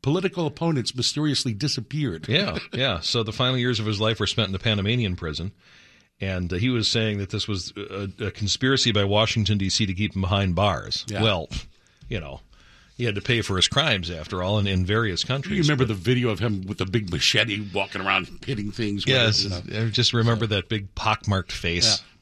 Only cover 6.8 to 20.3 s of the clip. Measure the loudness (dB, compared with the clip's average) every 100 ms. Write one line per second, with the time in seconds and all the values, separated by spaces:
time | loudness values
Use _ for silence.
6.8 | 2 0 0 -2 -4 -4 -4 -4 -6 -10
7.8 | -10 -8 -8 -6 -8 -4 -2 0 2 2
8.8 | 2 2 4 4 4 2 2 2 2 0
9.8 | 0 0 -2 0 0 2 2 2 2 0
10.8 | -4 -8 -6 0 2 0 -4 -8 -10 _
11.8 | _ _ -8 -8 -8 -14 -18 -20 -20 -20
12.8 | _ -4 -2 -2 0 0 2 2 2 2
13.8 | 2 2 -2 -8 -6 -2 2 2 2 2
14.8 | 2 2 0 -2 -2 -2 0 2 2 4
15.8 | 2 2 2 2 2 0 0 -2 -4 -4
16.8 | 0 0 0 0 2 4 2 -2 -4 -4
17.8 | -4 -4 0 0 0 -10 -6 -4 -4 -2
18.8 | -2 0 2 4 4 4 0 -4 -6 -2
19.8 | 0 2 2 4 4